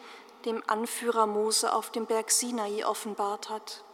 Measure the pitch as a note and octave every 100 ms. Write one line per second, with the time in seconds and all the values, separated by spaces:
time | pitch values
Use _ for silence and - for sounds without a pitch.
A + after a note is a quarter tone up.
0 | - - - - A#3 A3+ - G#3+ A#3 -
1 | A#3 A3+ G#3+ G#3 A3 G#3+ A3+ A3 G#3+ A#3
2 | A3 A3 A3 - B3 A#3+ G#3 G#3 - G#3
3 | A3 G3+ G3+ G#3 - G#3+ - - -